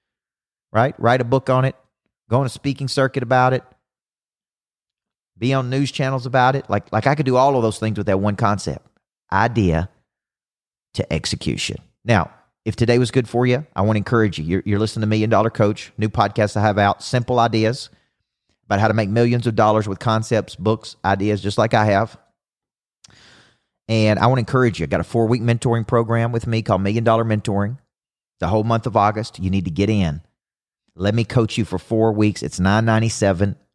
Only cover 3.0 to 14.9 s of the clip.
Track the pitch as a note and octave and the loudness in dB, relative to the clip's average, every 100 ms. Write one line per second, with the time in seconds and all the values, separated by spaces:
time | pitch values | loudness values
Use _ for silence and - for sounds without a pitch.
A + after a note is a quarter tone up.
3 | C3 C3+ A#2+ B2+ B2+ C3 - _ _ _ | 0 0 0 2 4 0 -6 _ _ _
4 | _ _ _ _ _ _ _ _ _ _ | _ _ _ _ _ _ _ _ _ _
5 | _ _ _ - A#2+ C3+ B2 C3+ C#3 - | _ _ _ -6 -2 -2 -2 -2 -4 -4
6 | C3+ C3+ B2 B2+ B2+ C3+ - G#2 - G#2+ | -4 -4 -2 2 2 0 -2 -4 -2 0
7 | C3+ D3 C3 B2+ C#3 C3 A2 - A2 G2+ | 0 0 2 2 4 2 0 -2 -4 -2
8 | G2+ F#2+ G#2 G2 G#2+ G2+ - C2 _ _ | 0 0 0 0 0 0 -4 -10 _ _
9 | _ _ - F#2+ A#2 A2+ F2+ D#2+ F#2 _ | _ _ -4 0 0 2 2 2 -2 _
10 | _ _ _ _ _ _ _ _ _ - | _ _ _ _ _ _ _ _ _ -8
11 | - D#2+ - - - - - - - _ | -4 -4 -4 -6 -6 -6 -6 -10 -16 _
12 | A2+ G#2 - - _ _ A2 - A#2 B2 | 0 0 0 -10 _ _ -8 -2 2 2
13 | B2 C3 - A#2+ B2+ B2 D3+ - G#2 G#2+ | 2 -2 -2 0 0 0 -4 -2 0 0
14 | G2 A#2 G#2+ D#2+ D#2+ F#2 G#2 G2+ G#2+ | 0 2 2 -2 -4 -4 -2 -2 -2